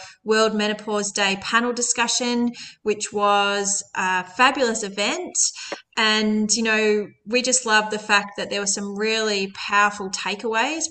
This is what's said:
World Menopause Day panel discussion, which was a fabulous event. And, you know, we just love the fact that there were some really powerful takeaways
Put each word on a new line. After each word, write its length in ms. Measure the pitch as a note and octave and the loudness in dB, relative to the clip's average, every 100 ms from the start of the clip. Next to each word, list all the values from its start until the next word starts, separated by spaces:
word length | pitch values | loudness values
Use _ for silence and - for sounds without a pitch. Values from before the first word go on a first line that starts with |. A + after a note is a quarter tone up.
| - - | -12 -10
World 300 | G#3 A3 A3 | 0 4 4
Menopause 580 | G#3 G#3 G#3 G#3+ G#3 G3+ | 2 0 -2 -4 -4 -2
Day 260 | G#3+ G3 G3 | 0 0 0
panel 320 | - A#3 A#3+ | 0 0 0
discussion, 760 | A#3+ A#3+ - A#3+ - B3 A#3+ A#3+ A#3+ - - | -2 -2 0 0 0 0 0 0 -4 -14 -8
which 280 | G#3+ G#3 - | -4 -2 -2
was 720 | G#3 G3+ G3+ G3+ G3+ G3 - - - | 0 4 4 4 2 0 -2 -4 -4
a 280 | F#3 F#3 | 0 0
fabulous 600 | F#3 - C#4+ C#4+ A#3+ A3 | -2 4 4 4 0 0
event. 520 | G3 G3 G#3 E4+ F4 - - - - - - - | -4 -2 -2 -2 -4 -2 -2 -2 -10 -12 -8 0
And, 540 | A3 G#3+ G#3+ G#3+ G#3+ | 2 4 2 2 2
you 80 | A#3+ | 2
know, 460 | A3+ A3 G#3+ G#3+ G3 - G3+ | 2 2 4 2 0 -10 -2
we 160 | B3 | 0
just 240 | B3+ B3 A3+ | 2 0 4
love 240 | G#3+ G#3 | 2 2
the 80 | G#3+ | -4
fact 400 | - G3+ G3 - | 0 0 0 -8
that 140 | F#3 | -4
there 80 | G3+ | -4
were 80 | G3+ | -2
some 280 | A3 G3+ G3+ | -4 -6 -4
really 560 | A3 A3 G#3+ G3+ G3 G3 | -2 0 0 0 -2 -6
powerful 560 | - G3+ G#3 G#3 F#3+ | -2 2 2 2 -8
takeaways 720 | F#3+ F#3 G3+ A#3+ A3 C4 D#4+ - | -6 -6 -6 -2 -2 -2 -2 -6